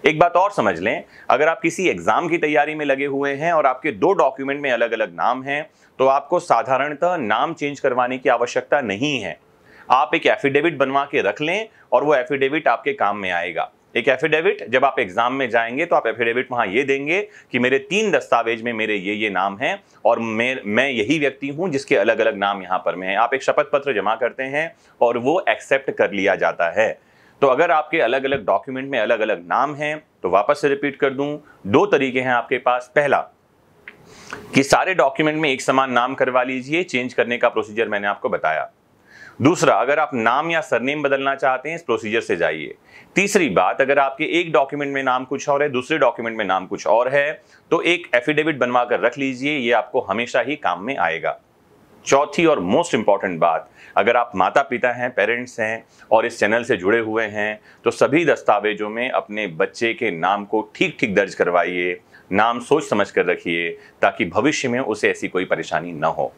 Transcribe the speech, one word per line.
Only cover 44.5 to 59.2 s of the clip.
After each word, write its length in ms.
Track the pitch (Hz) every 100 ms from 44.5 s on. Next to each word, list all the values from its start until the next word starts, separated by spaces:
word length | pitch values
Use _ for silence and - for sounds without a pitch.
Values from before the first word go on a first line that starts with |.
डॉक्यूमेंट 420 | 151 139 147 143
में 100 | 139
नाम 220 | 135 127 131
कुछ 240 | 139 147
और 140 | 139
है, 60 | 147
दूसरे 280 | 123 123 156
डॉक्यूमेंट 400 | 131 - 117 110
में 80 | 101
नाम 200 | 95 92
कुछ 220 | 98 -
और 220 | 110 123
है, 320 | 143 143 156 _ - _
तो 100 | 170
एक 260 | 175 170 - 123
एफिडेविट 420 | - 151 156 143
बनवा 260 | 123 123
कर 160 | 120 113
रख 180 | 107 143
लीजिए, 400 | 135 127 139 151
ये 140 | 117
आपको 300 | 113 - 131
हमेशा 400 | 101 101 120 135
ही 140 | 120 147
काम 280 | 92 87
में 140 | 104 139
आएगा। 420 | 85 82 76 - _ _ _ _ _ - -
चौथी 400 | 139 151 - 165
और 180 | 139
most 280 | 90 127 170
important 460 | 131 104 98 98 85
बात, 320 | 85 80 - - - -
अगर 200 | 101 120
आप 140 | 120 95
माता-पिता 560 | 92 104 - 120 123
हैं, 220 | 120 123
पेरेंट्स 460 | 123 104 120 123 -
हैं 260 | 110 113 - _ -
और 140 | 110 117
इस 140 | 113
चैनल 240 | 104 113
से 140 | 120 110
जुड़े 220 | 90 117
हुए 240 | 110 110
हैं, 380 | 110 104 104 107 - -
तो 80 | 117
सभी 340 | - 147 147 160
दस्तावेजों 640 | 117 - 104 104 104 104
में 200 | 110 127
अपने 380 | -